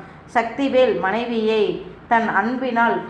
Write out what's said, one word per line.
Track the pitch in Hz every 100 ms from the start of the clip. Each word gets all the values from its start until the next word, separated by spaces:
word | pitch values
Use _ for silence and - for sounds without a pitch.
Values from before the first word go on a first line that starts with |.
| - - -
சக்திவேல் | 240 226 - 269 254 247 185
மனைவியை | 185 214 240 226 220 220 190 165 - - -
தன் | 226 214
அன்பினால் | 170 220 247 254 233 233 180